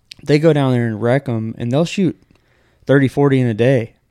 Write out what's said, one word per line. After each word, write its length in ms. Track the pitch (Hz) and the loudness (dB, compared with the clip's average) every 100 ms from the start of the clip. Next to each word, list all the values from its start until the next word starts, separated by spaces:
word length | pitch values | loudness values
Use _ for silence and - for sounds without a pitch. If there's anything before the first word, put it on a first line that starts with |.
| - - | -20 -10
they 160 | - 147 | -2 2
go 120 | 160 | 2
down 180 | 147 135 | 2 0
there 160 | 123 117 | 0 -2
and 140 | 104 | -2
wreck 280 | 117 135 139 | -2 -2 -2
'em, 240 | 113 110 - | -6 -6 -8
and 140 | 117 | -4
they'll 140 | 135 170 | -2 -2
shoot 340 | - 175 - _ _ _ _ _ _ - | -2 -4 -4 _ _ _ _ _ _ 2
thirty, 220 | 139 131 | 2 2
forty 320 | - 143 135 | 0 2 2
in 80 | 123 | 0
a 60 | |
day. 400 | 107 120 131 113 _ _ | 0 2 0 -2 _ _